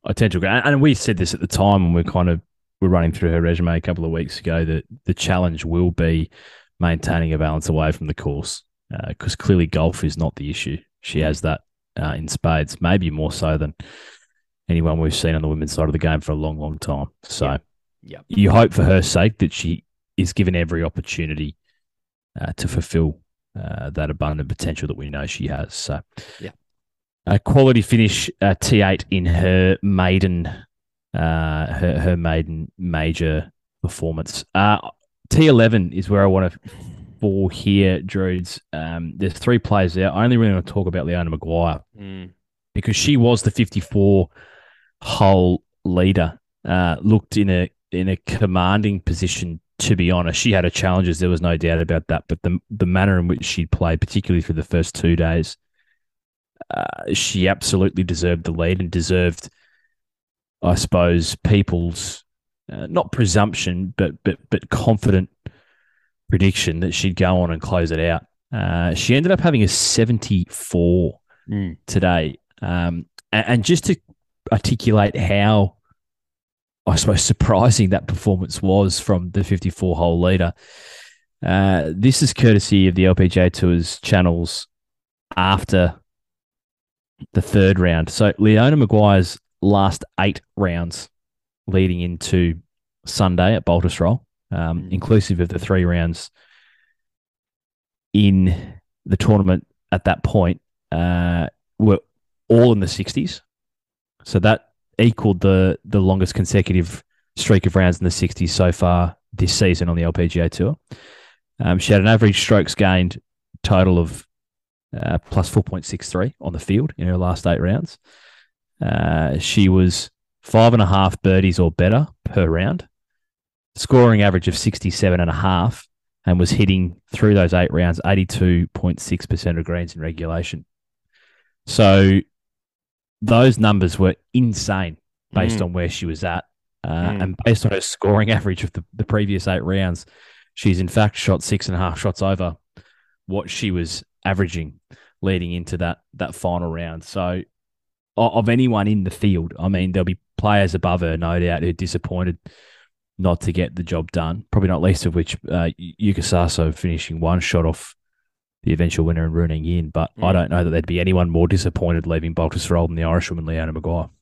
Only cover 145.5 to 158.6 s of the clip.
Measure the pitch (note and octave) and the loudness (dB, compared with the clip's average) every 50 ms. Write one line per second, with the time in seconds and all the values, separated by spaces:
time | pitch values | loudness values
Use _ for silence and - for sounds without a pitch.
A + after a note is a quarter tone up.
145.5 | F2 F2 E2+ - - E2+ F2 E2+ - _ _ _ - - - - - - - F2+ | -8 -8 -8 -8 -6 -4 -4 -6 -6 _ _ _ -10 -10 -10 -10 -10 -6 -6 -4
146.5 | F2 F2 F2 E2+ E2 E2 E2+ E2 E2 E2 D#2+ - - G2+ F2+ F2+ F2+ F#2 - _ | -4 -4 -6 -6 -8 -8 -10 -10 -12 -14 -16 -10 -8 -6 -4 -4 -4 -6 -8 _
147.5 | _ _ _ _ _ _ _ _ _ _ _ _ _ - A#2 A2+ - A2+ G#2+ A2+ | _ _ _ _ _ _ _ _ _ _ _ _ _ 0 0 0 0 0 2 2
148.5 | A#2 B2 C3 B2 A2+ G#2+ G2 G#2 G#2+ G#2 F#2 F#2 - - - G2+ F#2+ E2+ E2 E2+ | 2 2 2 2 2 0 0 0 0 0 -2 -4 -6 -2 0 0 0 0 -2 -6
149.5 | - - E2 F#2+ G2 F2+ F#2 F#2 F2+ G2 F2+ F2+ F#2 - _ _ _ - - G#2 | -8 -4 -2 -2 0 0 -2 0 0 -2 -2 -2 -4 -6 _ _ _ -2 0 2
150.5 | G#2 G2+ G2 F2 E2 F2+ - F2+ F2 F2 F2 E2 D#2+ E2 E2+ E2 F2 F2 F2 F2 | 2 2 2 2 0 -2 -2 0 0 0 -2 -2 -2 -2 -2 -2 -2 0 0 0
151.5 | E2+ D#2 E2 F2+ E2+ - F#2+ F2 - - - - F#2 F2+ F2+ F2+ E2+ - _ - | -2 -2 -2 -4 -4 -4 -6 -6 -6 -6 -6 -6 -6 -4 -4 -4 -4 -8 _ -20
152.5 | _ _ _ _ _ _ _ _ _ _ _ _ _ - F#2 F#2 F2 - - G#2 | _ _ _ _ _ _ _ _ _ _ _ _ _ -2 0 0 0 0 -2 -4
153.5 | E2 F2+ F2 A#1 - F2+ F2 - F2 E2 D#2+ - - F2 D#2+ D#2+ E2+ G#2+ - _ | -2 -2 -4 -4 -4 -10 -8 -6 -4 -6 -6 -4 -4 -4 -4 -4 -6 -8 -8 _
154.5 | - G#2 F#2+ F#2 F#2 D2+ E2 F#2 F#2 D#2+ - F2 D#2+ F2 D#2+ - - - - - | 0 2 2 2 0 2 2 0 0 0 -2 -2 -2 -2 -4 -4 -8 -12 -8 -6
155.5 | E2+ F2 E2+ E2+ - - F2 E2+ D#2+ _ G#2+ G2+ F#2+ - D#2+ - F#2+ F2 F2 E2 | -4 -2 -2 -4 -4 -8 -16 -18 -8 _ -2 0 0 0 -2 0 0 2 2 0
156.5 | - - E2 D#2 D#2 - - F2+ E2+ D#2+ - - D#2+ E2 E2 E2 F2 F2+ F2 - | 0 0 -2 -2 -2 -2 -4 -4 -4 -4 -6 -8 -6 -4 0 0 0 0 -2 0
157.5 | - F2 E2 D#2+ D#2+ - - - _ _ _ _ _ _ _ _ _ _ _ _ | 0 0 0 0 -2 -4 -10 -20 _ _ _ _ _ _ _ _ _ _ _ _
158.5 | _ _ | _ _